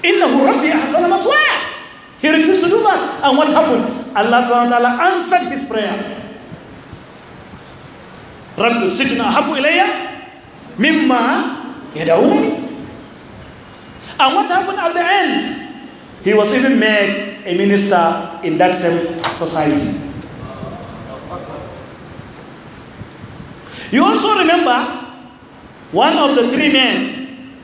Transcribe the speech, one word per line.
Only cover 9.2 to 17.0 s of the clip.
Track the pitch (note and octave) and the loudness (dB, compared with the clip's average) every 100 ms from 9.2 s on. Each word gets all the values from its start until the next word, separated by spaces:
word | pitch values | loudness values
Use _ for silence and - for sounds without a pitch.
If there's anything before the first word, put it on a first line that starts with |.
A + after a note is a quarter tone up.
| C4+ C4+ D4+ C#4+ | 2 0 0 0
إِلَيَّ | C#4+ F4 G4+ - - - - - - - - - | 2 4 2 0 -8 -14 -18 -20 -20 -20 -16 0
مِمَّا | C#4 D#4 C4 B3 A#3+ F4+ - - - - - D3+ | 2 4 4 2 2 0 -4 -8 -12 -14 -12 -4
يَدْعُونَنِي. | E3 E3+ C4 - - - - - - - - - - - - - - - - - - - | 2 4 4 4 0 -2 -8 -12 -14 -16 -20 -20 -20 -20 -20 -20 -20 -20 -20 -18 -16 2
And | C4+ | 2
what | E4+ F#4 | 4 2
happened | F4+ F#4+ G4 | 0 0 -2
at | E4+ | -2
the | E4+ | 0
end? | F4 G4 D4+ B3 - - - - - - - - | 2 2 2 0 -4 -8 -12 -16 -18 -20 -20 -4
He | G3 | 2
was | G#3 G#3 | 4 4
even | C4 C4+ A3+ | 4 4 4
made | G#3+ G#3 | 4 4